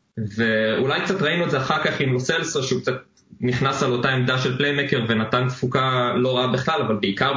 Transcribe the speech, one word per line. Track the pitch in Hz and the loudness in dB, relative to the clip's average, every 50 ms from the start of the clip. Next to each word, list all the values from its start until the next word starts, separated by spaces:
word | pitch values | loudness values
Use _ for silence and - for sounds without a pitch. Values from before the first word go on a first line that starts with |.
| _ _ _ - 107 101 101 | _ _ _ -8 -6 -4 -2
ואולי | 110 113 113 110 110 110 110 110 - 127 135 151 180 | 0 0 2 2 2 2 2 2 2 2 0 0 0
קצת | 190 - 190 190 143 | 0 -2 0 0 0
ראינו | 151 165 175 175 | 0 0 0 0
את | 143 | 0
זה | 147 135 | 0 0
אחר | 127 - 156 151 - | 0 0 0 0 0
כך | 156 147 - | 0 -2 0
עם | 143 131 127 | 0 0 0
לוסלסו, | 123 127 - 165 165 165 160 - 147 127 | 0 0 0 0 0 -2 -2 -2 -2 -2
שהוא | 127 131 120 | 0 -2 -2
קצת | - 131 - - - _ _ _ _ _ - - | -2 -2 -4 -4 -6 _ _ _ _ _ -10 -4
נכנס | 120 123 123 120 135 135 135 - 147 | -2 0 0 2 0 0 0 0 0
על | 127 123 | 0 0
אותה | 123 120 135 | 0 0 0
עמדה | 131 131 123 127 127 131 | 2 2 2 2 2 0
של | 131 135 127 | 0 0 0
פליימקר | 131 143 143 143 143 135 - 147 127 110 110 | 0 0 0 0 0 0 0 0 0 0 0
ונתן | 113 110 110 - - 123 127 127 | 0 0 0 0 0 0 0 0
תפוקה | - - - 127 - 135 131 131 127 127 123 120 120 | -2 -2 -2 -2 0 0 0 0 0 0 0 0 0
לא | 123 123 131 127 | 2 2 2 2
רעה | 123 127 123 120 | 0 0 0 0
בכלל, | 127 - 165 160 151 131 | 0 0 0 0 0 0
אבל | 110 110 | 0 0
בעיקר, | 98 104 98 98 - 131 139 139 | 0 0 -2 0 0 0 0 0